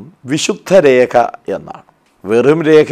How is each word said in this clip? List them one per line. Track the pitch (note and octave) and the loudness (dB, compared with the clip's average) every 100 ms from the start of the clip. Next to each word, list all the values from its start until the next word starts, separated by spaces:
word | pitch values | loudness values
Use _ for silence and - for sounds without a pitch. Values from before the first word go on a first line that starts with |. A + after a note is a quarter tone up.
| B2 _ | -18 _
വിശുദ്ധരേഖ | B2 D3 - G3+ - F#3+ C#3+ B2+ B2 B2 A#2 - - | -8 -6 -6 -8 0 2 4 2 2 0 -2 -6 -10
എന്നാണ്. | F#2 D#2 - _ _ _ _ | -10 -12 -20 _ _ _ _
വെറും | F#2 A2+ B2 D#3+ | -4 0 0 0
രേഖ | D#3 D#3 C3 | 2 2 2